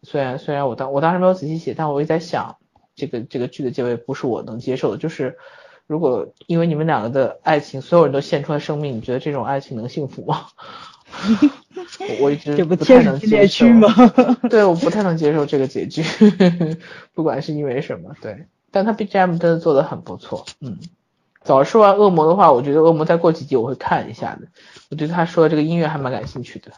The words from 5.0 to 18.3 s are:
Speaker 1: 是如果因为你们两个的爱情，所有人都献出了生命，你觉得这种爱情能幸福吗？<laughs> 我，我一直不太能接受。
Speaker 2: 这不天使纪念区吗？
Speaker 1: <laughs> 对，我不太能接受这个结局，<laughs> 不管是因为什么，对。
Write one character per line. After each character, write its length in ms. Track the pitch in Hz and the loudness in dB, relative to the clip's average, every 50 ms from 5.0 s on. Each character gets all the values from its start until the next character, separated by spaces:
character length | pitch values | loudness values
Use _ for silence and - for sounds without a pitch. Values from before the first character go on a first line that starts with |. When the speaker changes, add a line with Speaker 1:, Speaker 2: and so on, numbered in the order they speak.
| - 160 | -8 -10
Speaker 1:
是 300 | - - 143 127 127 - - - - - - - _ _ _ _ | -6 -6 -8 -8 -8 -12 -20 -20 -20 -20 -20 -20 _ _ _ _
如 100 | 156 156 | -6 -2
果 340 | 170 139 127 104 73 - _ _ _ | -2 0 -2 -2 -4 -8 _ _ _
因 140 | _ 170 165 | _ -2 0
为 80 | 170 170 | 0 0
你 80 | 156 | -2
们 100 | 147 156 | -2 -2
两 160 | 165 151 123 104 | -2 -2 -2 -2
个 60 | 117 | -4
的 320 | 131 139 131 110 - - _ | -2 -2 -2 -2 -4 -6 _
爱 160 | - 160 147 | -2 -2 -2
情， 240 | 143 - - 135 131 | -2 -6 -14 -14 -6
所 160 | - 175 170 | 0 2 2
有 60 | 160 | 4
人 80 | 143 135 | 4 0
都 80 | 139 | -4
献 240 | 139 - - 147 143 | -4 -4 -6 -6 -4
出 80 | - 156 | -4 -6
了 80 | 143 | -6
生 180 | 143 - 156 147 | -6 -6 -8 -6
命， 200 | 151 143 127 110 | -6 -8 -8 -8
你 20 | |
觉 120 | 110 - 123 | -8 -6 -6
得 60 | 131 | -6
这 140 | 131 156 143 | -4 -6 -6
种 120 | 135 113 | -6 -6
爱 140 | 117 139 139 | -4 -6 -6
情 180 | 139 - 135 | -6 -8 -12
能 120 | 113 110 120 | -10 -10 -10
幸 180 | - 170 147 | -8 -8 -10
福 180 | - - - - | -8 -10 -12 -8
吗？ 220 | - 151 - - - _ _ - - - - - - - _ _ _ - | -6 -6 -6 -8 -16 _ _ -20 -20 -20 -20 -20 -20 -20 _ _ _ -16
<laughs> 380 | - - 196 226 196 - 285 - - _ _ _ - 359 - - - 381 415 - - | -8 0 0 2 4 4 2 2 -2 _ _ _ -16 -16 -16 -14 -12 -8 -8 -2 0
我， 60 | - | 0
我 60 | 143 | 0
一 60 | 143 | 0
直 280 | 147 - 147 147 147 175 | -2 -4 -4 -2 -2 0
不 100 | 156 180 | 0 0
太 280 | 180 156 - 262 247 240 | -2 4 6 6 6 6
能 160 | 202 175 143 | 4 0 0
接 0 | |
受。 0 | |
Speaker 2:
这 0 | |
不 20 | |
天 0 | |
使 60 | - | 0
纪 0 | |
念 200 | 220 214 208 202 | 0 4 4 4
区 240 | 196 - - 233 233 | 2 4 4 6 8
吗？ 180 | 240 226 214 208 220 202 254 220 - | 8 8 8 6 8 8 6 6 6
Speaker 1:
<laughs> 320 | - 247 - 247 - - 233 | 4 2 2 2 0 0 2
对， 160 | 226 220 208 | 4 4 4
我 100 | 190 170 | 4 2
不 140 | 170 - - | 2 0 -2
太 140 | 170 214 208 | 0 0 -2
能 120 | 185 165 | -2 -2
接 180 | 160 165 147 151 | 0 0 0 2
受 100 | 160 143 | 0 -2
这 140 | 143 - 139 | 0 0 -2
个 80 | 135 | -2
结 200 | 127 - - - | -2 -4 -6 -8
局， 160 | 127 - - 160 160 - - 220 208 175 180 196 180 170 | -6 -6 -6 -6 -6 2 4 4 4 6 4 2 2 2
<laughs> 560 | 175 170 156 160 160 - - - - - _ _ | 0 -4 -6 -6 -10 -12 -20 -20 -20 -20 _ _
不 100 | - 160 | -4 -2
管 200 | 156 120 131 151 | -2 -2 -4 -6
是 100 | - 151 | -8 -8
因 140 | 147 147 | -6 -6
为 160 | 139 - - - | -4 -4 -6 -6
什 180 | - 123 - | -8 -10 -12
么， 140 | - 98 151 _ - | -12 -18 -20 _ -16
对。 240 | 113 | -16